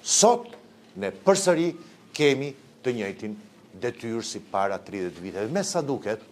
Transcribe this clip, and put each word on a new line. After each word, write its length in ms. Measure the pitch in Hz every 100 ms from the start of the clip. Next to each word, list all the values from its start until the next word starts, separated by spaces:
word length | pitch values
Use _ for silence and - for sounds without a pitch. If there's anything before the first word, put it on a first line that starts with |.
Sot 500 | - - 202 240 - - - - - -
ne 100 | 98 -
përsëri 480 | - 190 180 165 170 - - - -
kemi 380 | - 147 135 139 - - -
të 100 | 127 120
njëjtin 360 | 98 95 107 104 - - - 95
detyrë 400 | 120 120 113 113 110
si 160 | 104 -
para 260 | 98 98 95
tridhjetë 440 | - 98 90 82
viteve. 260 | 92 90 107
Me 120 | 180
sa 180 | - 175
duket 400 | 143 123 101 110 -